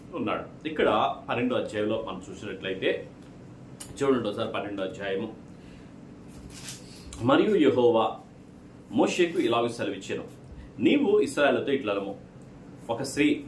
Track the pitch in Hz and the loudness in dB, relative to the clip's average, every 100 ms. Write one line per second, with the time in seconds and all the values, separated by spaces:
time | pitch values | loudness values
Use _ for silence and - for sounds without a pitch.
0 | - 175 110 90 - - 156 - 151 107 | -12 -6 -4 -4 -6 -10 -6 0 4 4
1 | 139 - - 120 123 113 98 107 107 110 | 2 -2 -4 -2 0 0 -2 -2 0 -2
2 | 95 92 95 92 104 90 95 95 147 - | -4 -10 -12 -12 -10 -8 -6 -2 -2 -2
3 | - - - - - - - - - - | -6 -16 -20 -20 -20 -18 -18 -16 -14 -2
4 | 139 127 107 104 107 104 101 98 95 92 | 2 2 0 -4 -4 -4 -6 -6 -6 -6
5 | 98 95 107 - - - - - - - | -4 -4 -4 -10 -18 -20 -20 -20 -20 -20
6 | - - - - - - - - - - | -20 -20 -18 -18 -16 -14 -14 -14 -16 -18
7 | - - 117 156 208 190 131 123 120 110 | -16 -2 4 4 6 4 4 6 6 6
8 | - - - - - - - - - 117 | 2 -2 -14 -20 -20 -20 -20 -20 -4 2
9 | 190 190 170 175 123 117 120 - 98 98 | 2 4 2 2 2 2 0 -2 -6 -6
10 | - - - - - - - - 139 277 | -6 -8 -8 -16 -18 -18 -16 0 4 4
11 | 214 208 - 156 139 117 110 135 104 98 | 6 4 4 4 4 4 2 0 0 -2
12 | 98 - - - - - - - - - | -4 -10 -16 -20 -20 -20 -20 -16 -6 -4
13 | 135 143 147 117 | -4 2 2 2